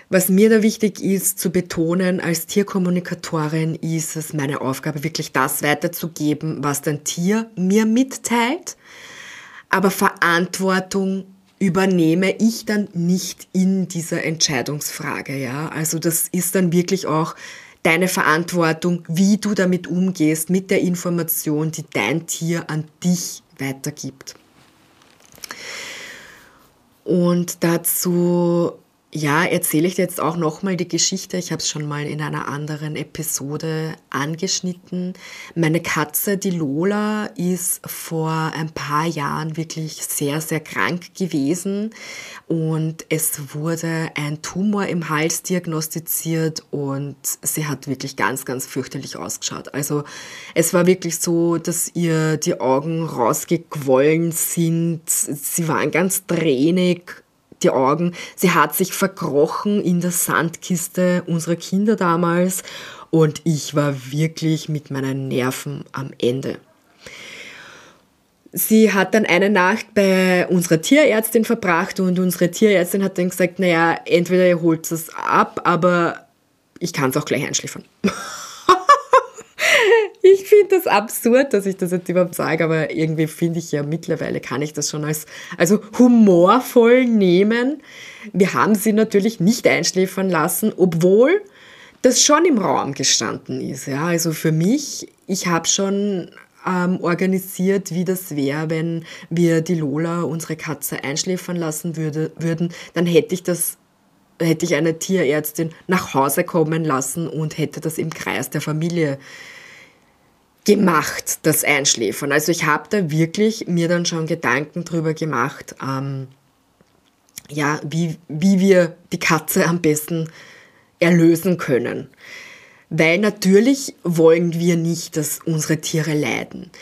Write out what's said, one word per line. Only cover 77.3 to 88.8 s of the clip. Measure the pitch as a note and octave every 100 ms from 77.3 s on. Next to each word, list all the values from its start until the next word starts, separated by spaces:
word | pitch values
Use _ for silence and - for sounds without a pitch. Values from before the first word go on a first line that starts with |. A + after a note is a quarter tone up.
| B2 D2
einschläfern.“ | - - - - _
<laughs> | G3 - - - - - - F#4 F#4 C5+ - B4+ - - - - D#5+ D5+ A4 A#4 G#4 -
Ich | F#4 G4 G4
find | G#4 G4
das | F#4+ -
absurd, | G#3 A3 - A#3+ B3 C#4
dass | G#3 G3
ich | F#3
das | F3+
jetzt | F3+ F3+
überhaupt | F3+ F3+ -
sage, | C#3 D#3+
aber | D#3+ D#3+ D#3
irgendwie | - D#3+ D#3+ D#3
finde | - E3+ E3+
ich | E3
ja, | D3
mittlerweile | C#3+ E3 E3+ D#3+ - -
kann | - -
ich | D#3
das | D3+ D3
schon | D3+ D3+
als, | D#3 - - - F3+
also | E3+ G#3 - -
humorvoll | B3+ A#3+ G#3 F3 F3+ A#3+ B3+ B3+ A#3 B3+ B3+
nehmen. | A3+ F#3 F3 G#3 A#3 B3+ D4 - - - - G#3+
Wir | F3+ F#3+
haben | B2+ D3
sie | G#3+